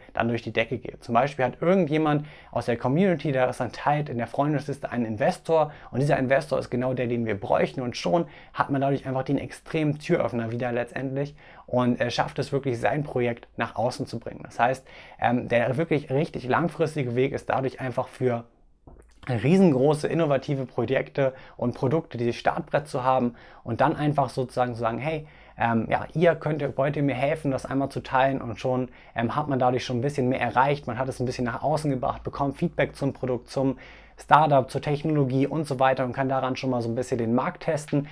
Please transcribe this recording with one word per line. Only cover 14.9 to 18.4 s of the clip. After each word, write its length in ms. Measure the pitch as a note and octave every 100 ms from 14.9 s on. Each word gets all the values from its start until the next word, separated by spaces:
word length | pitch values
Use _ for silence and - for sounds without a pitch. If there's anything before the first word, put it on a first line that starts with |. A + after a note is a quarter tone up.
| - - -
ähm, 280 | A#2 B2 -
der 300 | A#2+ A#2 B2+
wirklich 340 | E3 D3+ D3+
richtig 360 | C3+ - A#2+ B2
langfristige 680 | A#2+ E3+ - D#3 D3+ B2 A#2+
Weg 180 | C#3
ist 160 | B2 -
dadurch 300 | A#2 C3 -
einfach 280 | C3 B2+ -
für 380 | - B2+ A#2